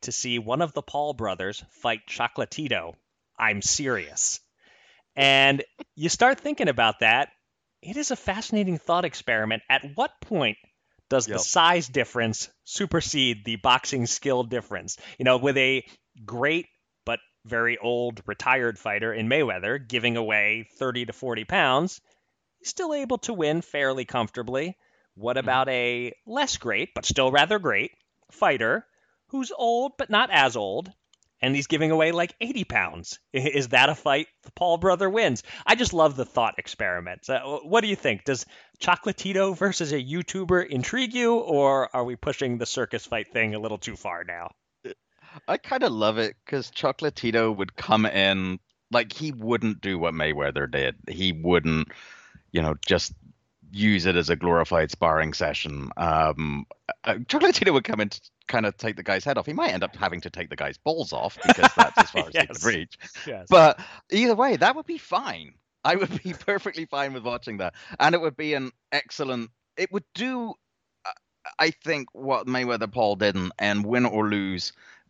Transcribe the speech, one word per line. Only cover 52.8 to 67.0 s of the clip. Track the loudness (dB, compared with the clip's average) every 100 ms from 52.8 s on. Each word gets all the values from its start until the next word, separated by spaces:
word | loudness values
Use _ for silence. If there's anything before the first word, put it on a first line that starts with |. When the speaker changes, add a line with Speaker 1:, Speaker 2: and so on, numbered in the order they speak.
| 0
Speaker 2:
just | 0 0 -10 -20 _ _ _ -14
use | 0 4 4 4
it | 2
as | 2
a | 0
glorified | 2 2 4 2 0
sparring | 0 2 2 0
session. | -2 -4 -4 -6 -8 -10 -4
Um, | 0 2 2 0 -4 -4 -8 -12 -12 -6
uh, | -4 -4
Chocolatito | -2 2 2 4 4
would | 4
come | 0 -2
in | -4
to | -6 -18 _ -4
kinda | 0 0
take | -2 -6 -6
the |
guy's | -2 -2 0
head | -4
off. | -4
He |
might | -4 -2
end | -2
up | -4 -2
having | -4 -4
to | -10
take | -12 -12
the | -6
guy's | -6 -4
balls | -4 -4 -4
off, | -4 -6 0
because | 4 6 6 6
that's | 4 6
as | 4
far | 2 -2
as |
Speaker 1:
<laughs> |
Yes. | 0
Speaker 2:
he | -2
could | 0
reach. | 0 0 -4 -12 -20 -14 -12
Speaker 1:
Yes. | -12 6
Speaker 2:
But | 10 10 8 -4 -20 -4
either | 0 2 4
way, | 2 4
that | 2 2
would | -6
be | -10
fine. | -4 -4 -4 -10 -14 _ _ _
I | 0 0
would | -2 -4
be | -8
<laughs> | -8 -4
perfectly | -4 -4 -8 -6
fine | -4